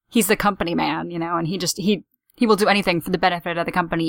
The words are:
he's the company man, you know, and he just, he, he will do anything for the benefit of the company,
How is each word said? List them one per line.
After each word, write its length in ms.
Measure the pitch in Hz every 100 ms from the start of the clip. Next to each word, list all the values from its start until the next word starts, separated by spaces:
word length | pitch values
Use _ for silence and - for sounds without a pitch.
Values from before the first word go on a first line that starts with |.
| _
he's 180 | 233 208
the 80 | 202
company 400 | 208 190 175 170
man, 360 | 151 160 170
you 80 | 170
know, 180 | 165 170
and 100 | 165
he 100 | 190
just, 200 | 175 -
he, 260 | 180 196 - _ _ -
he 100 | 233
will 80 | 196
do 120 | 214
anything 340 | 202 190 170
for 80 | 185
the 80 | 180
benefit 400 | 185 175 175 170
of 80 | 170
the 60 |
company, 340 | 180 170 170